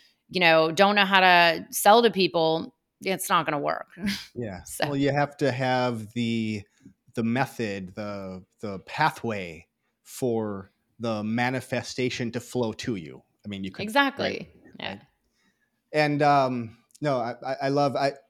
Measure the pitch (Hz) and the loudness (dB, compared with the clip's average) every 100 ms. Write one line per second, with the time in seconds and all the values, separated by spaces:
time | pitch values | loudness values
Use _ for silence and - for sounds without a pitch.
0 | _ _ _ 180 170 160 160 160 196 208 | _ _ _ 2 6 6 4 4 4 6
1 | 190 196 185 175 170 165 - - 202 226 | 4 6 8 8 6 2 -6 2 6 8
2 | 233 190 180 170 160 160 - _ _ _ | 6 2 0 2 0 0 -4 _ _ _
3 | 190 185 - 180 160 147 147 - - - | -6 -6 0 0 2 -2 -2 -4 -8 -8
4 | 202 202 - - 113 90 - - 143 143 | -6 -6 -10 -10 -8 -8 -12 -6 -4 0
5 | 139 143 143 - 143 123 131 127 123 113 | 0 0 -2 0 -2 0 0 0 0 -4
6 | 104 120 117 113 110 107 - _ - _ | -8 -4 -2 -2 -2 -6 -10 _ -20 _
7 | _ - 113 123 135 - 110 98 92 101 | _ -4 -2 0 -2 -4 -6 -6 -10 -10
8 | 104 101 95 92 92 _ 110 95 - - | -10 -10 -12 -14 -16 _ -10 -10 -12 -2
9 | 151 - 117 104 87 80 _ _ _ _ | -2 -2 -8 -6 -8 -14 _ _ _ _
10 | _ - 127 113 107 98 92 _ _ _ | _ -6 -4 -2 -4 -8 -12 _ _ _
11 | 113 110 110 117 123 131 - 123 117 - | -6 -4 -4 -2 -2 -4 -4 -6 -6 -6
12 | 123 - 120 120 - 127 113 104 - 101 | -4 -4 -6 -8 -8 -4 -4 -4 -8 -8
13 | 73 65 _ _ 104 98 98 - 214 277 | -8 -16 _ _ -12 -10 -10 -10 -4 0
14 | 277 - - - - _ - - - 190 | 0 0 -6 -6 -12 _ -20 -12 -12 -12
15 | _ _ _ _ _ _ _ _ _ 151 | _ _ _ _ _ _ _ _ _ 0
16 | 147 143 147 143 131 123 113 - _ - | 0 2 4 4 2 -2 -8 -14 _ -6
17 | 147 127 117 127 131 135 139 143 143 131 | -2 -2 -2 -6 -8 -4 0 2 2 2
18 | 139 - _ | -2 -4 _